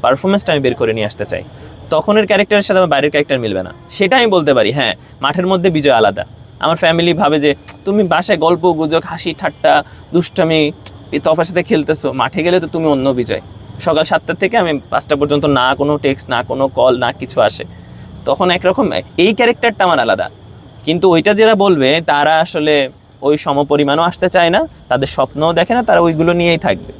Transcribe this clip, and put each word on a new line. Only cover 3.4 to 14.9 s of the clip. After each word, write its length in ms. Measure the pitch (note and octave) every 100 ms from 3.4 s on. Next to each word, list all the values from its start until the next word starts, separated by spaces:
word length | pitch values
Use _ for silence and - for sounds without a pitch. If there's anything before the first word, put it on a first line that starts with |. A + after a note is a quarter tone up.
| A2+ F#2
না, 100 | F#2 - -
সেটা 280 | - G3 B3
আমি 100 | A#3
বলতে 260 | F#3 D3+
পারি। 180 | C3 G#2+
হ্যাঁ, 240 | C#3 A#2 - - -
মাঠের 260 | C3+ D#3 F#3
মধ্যে 220 | F#3+ F3
বিজয় 240 | D#3 C#3+
আলাদা। 320 | A#2+ G#2 G2 - - - -
আমার 180 | D3+ D#3+
ফ্যামিলি 360 | E3+ E3 E3+
ভাবে 260 | E3 F#3 D3+
যে, 160 | D3 C3+ - - -
"তুমি 180 | G#3
বাসায় 340 | F#3 E3 F3+ F3+
গল্প 360 | D#3+ F3 F3+
গুজব, 280 | D#3+ D#3+ D#3+ -
হাসি 300 | E3 F3 D#3+
ঠাট্টা, 460 | F3+ - D#3 D3 - - -
দুষ্টামি, 580 | E3+ E3 - E3 D#3+ D3 - - - -
এই 80 | C#3+
তফার 260 | D#3+ D#3+ E3
সাথে 180 | F3+
খেলতেছো, 500 | E3+ D#3+ D3 D#3 -
মাঠে 300 | C3 B2 F#3+
গেলে 160 | E3 F3+
তো 80 | E3
তুমি 180 | E3+ D#3+
অন্য 240 | C#3 C3+
বিজয়।" 320 | B2+ A2+ G#2 - - - -
সকাল 220 | - D#3
সাতটা 300 | D#3+ E3+ -
থেকে 240 | - G3 A#3
আমি 220 | F3 C#3+
পাঁচটা 260 | -